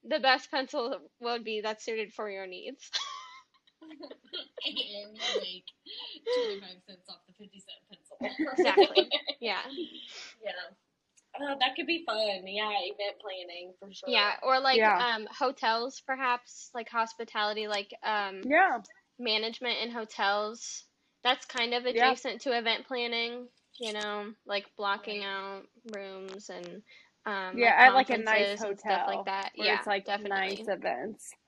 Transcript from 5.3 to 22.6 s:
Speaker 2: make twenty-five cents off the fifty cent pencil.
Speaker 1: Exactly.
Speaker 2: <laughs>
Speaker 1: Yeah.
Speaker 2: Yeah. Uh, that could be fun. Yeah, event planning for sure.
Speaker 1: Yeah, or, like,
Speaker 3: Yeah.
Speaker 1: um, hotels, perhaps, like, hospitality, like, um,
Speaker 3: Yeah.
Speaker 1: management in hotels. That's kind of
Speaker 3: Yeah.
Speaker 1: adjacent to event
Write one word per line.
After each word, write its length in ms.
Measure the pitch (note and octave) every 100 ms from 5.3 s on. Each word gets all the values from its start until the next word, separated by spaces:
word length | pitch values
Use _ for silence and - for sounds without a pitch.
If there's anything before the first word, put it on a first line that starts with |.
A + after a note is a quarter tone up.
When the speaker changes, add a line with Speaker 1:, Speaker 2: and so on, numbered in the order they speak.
| -
Speaker 2:
make 260 | - F4+ - _ - - - - -
twenty-five 500 | B4 A#4 G4+ - F#3 _
cents 220 | F#3 -
off 120 | F3+ _
the 60 |
fifty 260 | F#3 G#3 G3+
cent 200 | - - _
pencil. 280 | - _ - - - D4+
Speaker 1:
Exactly. 560 | C4+ F4 G3+ F#4+ F#4+ F#4 D4 -
Speaker 2:
<laughs> 140 | -
Speaker 1:
Yeah. 240 | A3+ F#3 B3+ C#4 E4 - - - - A#3
Speaker 2:
Yeah. 80 | G#3+ F3+ E3+ F#3+ _ _ _ _ _ -
Uh, 200 | C#4+ C#4
that 160 | C4+ C#4
could 120 | C#4+
be 160 | E4 -
fun. 400 | - G#3+ G3 F#3
Yeah, 240 | G3+ G#3+
event 460 | G3+ F3+ G3+ G3+ G3
planning 520 | G#3 F#3 F3 F3 F3+ F#3+
for 120 | G3
sure. 160 | F#3+ F#3+
Speaker 1:
Yeah, 260 | A#3 G#3 -
or, 160 | - C4
like, 220 | C4+ B3+
Speaker 3:
Yeah. 160 | A3 G#3
Speaker 1:
um, 280 | A#3+ A3+ G#3+
hotels, 680 | - C4 C#4 A#3 A3+ A#3+ -
perhaps, 720 | - C4 C4 B3 - - -
like, 160 | B3 A3+
hospitality, 760 | A#3 A3+ - A#3 A3+ G#3 G#3+ G#3+
like, 240 | G#3 G3+ -
um, 380 | - G#3+ G3+ F#3+
Speaker 3:
Yeah. 380 | G#3+ D4+ F#4+ B3 G3+ - _ _
Speaker 1:
management 600 | A#3+ G#3+ A3 A3+ B3 A3
in 120 | A3+
hotels. 960 | A#3 A3 - G3+ G#3 G#3 A#3 - - - _ _ _
That's 220 | A#3+ C#4+ -
kind 280 | B3+ A#3 A#3+
of 100 | B3
Speaker 3:
Yeah. 260 | A3+ B3 B3
Speaker 1:
adjacent 260 | C4+ A3
to 160 | C#4
event 300 | A#3+